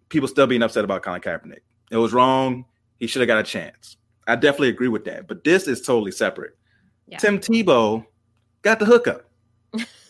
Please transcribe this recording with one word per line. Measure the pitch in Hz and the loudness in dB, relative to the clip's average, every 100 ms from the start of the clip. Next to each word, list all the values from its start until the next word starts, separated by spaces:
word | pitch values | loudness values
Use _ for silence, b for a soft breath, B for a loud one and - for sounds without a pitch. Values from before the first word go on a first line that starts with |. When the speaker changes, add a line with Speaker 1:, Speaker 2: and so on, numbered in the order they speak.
| _ | _
Speaker 1:
people | 156 135 | -4 -2
still | - 131 | 2 2
being | 123 | 2
upset | 113 117 | 0 0
about | 101 95 | -2 -4
Colin | - 90 | -6 -8
Kaepernick. | 92 82 78 - _ _ _ | -8 -10 -12 -20 _ _ _
It | 113 | -2
was | 113 | 0
wrong. | 123 127 131 131 127 127 _ _ - | 4 4 2 0 -4 -10 _ _ -12
He | 113 | -6
should | 135 | -2
have | 117 | 2
got | 110 | 2
a | |
chance. | 104 98 80 - - - _ _ - | -2 -8 -12 -16 -20 -20 _ _ -4
I | 120 | 0
definitely | 147 139 135 | 2 2 0
agree | 107 123 | 0 -2
with | 104 | -4
that. | 90 85 - | -6 -14 -14
But | 98 | -6
this | 147 185 170 | 2 2 0
is | 117 | -6
totally | - 120 101 | -2 -2 -2
separate. | - 101 - - _ _ _ _ _ _ | -4 -4 -4 -12 _ _ _ _ _ _
Speaker 2:
Yeah. | - | -4
Speaker 1:
Tim | 208 196 | 0 0
Tebow | - 226 185 127 107 110 - _ _ _ _ _ | 0 0 4 4 2 -2 -6 _ _ _ _ _
got | 202 220 | -2 2
the | 214 | 4
hookup. | 240 185 - - _ _ _ _ | 4 4 -4 -8 _ _ _ _
Speaker 2:
<laughs> | 226 233 B | -12 -12 B